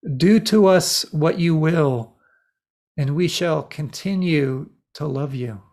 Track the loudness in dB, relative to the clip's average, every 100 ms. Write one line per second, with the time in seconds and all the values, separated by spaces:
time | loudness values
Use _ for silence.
0 | -8 0 4 4 4 4 6 4 2 -4
1 | -4 -2 -2 0 0 2 2 2 0 0
2 | -6 _ _ _ _ _ _ _ _ -6
3 | -4 0 -2 -2 -2 -2 -4 -10 -10 -8
4 | -6 -2 0 0 0 -4 -8 _ _ -10
5 | -6 -4 -6 -6 -8 -10 _